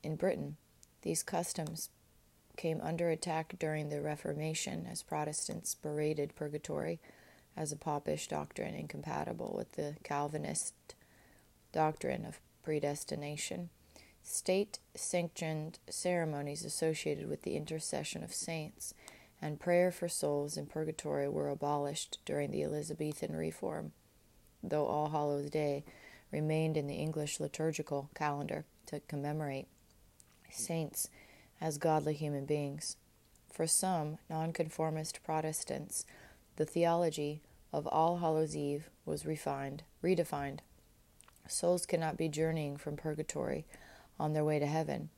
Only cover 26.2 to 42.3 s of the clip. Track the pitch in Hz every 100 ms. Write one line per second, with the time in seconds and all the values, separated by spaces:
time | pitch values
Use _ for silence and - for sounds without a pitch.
26.2 | - 156 156 156 160 156 143 - 156 156
27.2 | 147 - 151 - 160 151 147 139 147 -
28.2 | 151 143 147 156 156 - - 147 - 147
29.2 | 143 151 147 135 - - - - - _
30.2 | - - - - - 165 151 - - -
31.2 | - - - - 160 147 165 156 151 147
32.2 | 151 143 139 147 143 147 - - - -
33.2 | - - - - 160 - 190 175 151 151
34.2 | - 160 165 165 160 - 160 156 156 -
35.2 | - 156 156 156 - 135 147 - - -
36.2 | - - - - 156 - 170 170 170 156
37.2 | 147 151 - - - 151 151 - 165 175
38.2 | 170 156 156 151 143 143 156 - - 151
39.2 | 151 156 - 139 139 143 - - 165 175
40.2 | 160 147 139 139 - - - - _ -
41.2 | - - - - 175 180 - 170 160 -
42.2 | 160